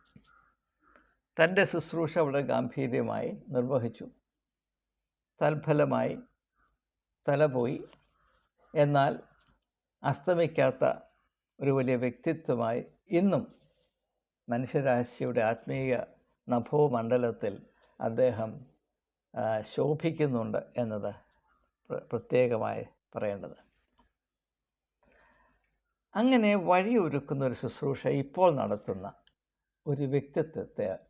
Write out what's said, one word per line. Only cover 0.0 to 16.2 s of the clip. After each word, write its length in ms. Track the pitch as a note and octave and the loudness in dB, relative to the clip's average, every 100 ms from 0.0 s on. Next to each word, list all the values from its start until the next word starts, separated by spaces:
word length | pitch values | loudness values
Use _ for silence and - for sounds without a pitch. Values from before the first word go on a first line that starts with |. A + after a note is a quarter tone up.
| _ - _ _ _ _ _ _ _ _ _ _ _ - | _ -20 _ _ _ _ _ _ _ _ _ _ _ 2
തൻ്റെ 260 | E3 F#3+ | 2 4
ശുശ്രൂഷ 480 | F#3+ E3+ - E3 D#3 E3+ | 2 0 -4 -4 -2 0
വളരെ 260 | D3 C#3 B2+ | 0 0 0
ഗാംഭീര്യമായി 840 | B2 B2 - C3+ B2+ A2+ G#2+ A#2+ G#3 - | 0 -2 -4 -2 -2 -2 -4 -6 -8 -6
നിർവഹിച്ചു. 580 | B2+ B2 C3+ A#2 - C#3 - _ _ _ _ _ _ _ _ _ _ _ - | -4 0 -2 -2 -6 -16 -20 _ _ _ _ _ _ _ _ _ _ _ -2
തൽഫലമായി 720 | D3+ D3+ - D3 C#3+ A#2+ B2 - - _ _ _ _ _ _ _ _ _ - | 0 0 2 2 2 2 -2 -4 -12 _ _ _ _ _ _ _ _ _ -2
തല 200 | C#3+ D3+ | 2 2
പോയി. 320 | C3 A#2+ D#3 - - _ _ _ _ _ _ _ | 2 -2 -4 -10 -20 _ _ _ _ _ _ _
എന്നാൽ 380 | D#3 C#3+ C#3+ C#3 - - _ _ _ _ _ _ _ | 0 2 4 2 0 -10 _ _ _ _ _ _ _
അസ്തമിക്കാത്ത 840 | C#3+ C#3+ - E3+ D#3+ D#3+ C3 B2+ C3 - - _ _ _ _ - | -4 -2 0 2 2 2 2 2 0 0 -8 _ _ _ _ -4
ഒരു 120 | C#3 | 0
വലിയ 260 | C3+ B2+ B2+ | 2 2 0
വ്യക്തിത്വമായി 840 | B2 A#2+ E3 D#3+ - A#2+ A#2 B2 - _ - | -2 -2 -4 -4 -2 -2 0 -2 -6 _ -2
ഇന്നും 340 | E3+ G3 D3 - - _ _ _ _ _ _ _ _ - | 2 2 2 -2 -12 _ _ _ _ _ _ _ _ -6
മനുഷ്യരാശിയുടെ 920 | A#2+ C3 D3+ C3+ B2 - - B2+ A#2+ | -4 -2 0 2 2 0 -4 -2 2
ആത്മീയ 520 | A2 A#2 - B2+ C3 A#2+ - - | 2 0 -4 -4 -2 -2 -4 -14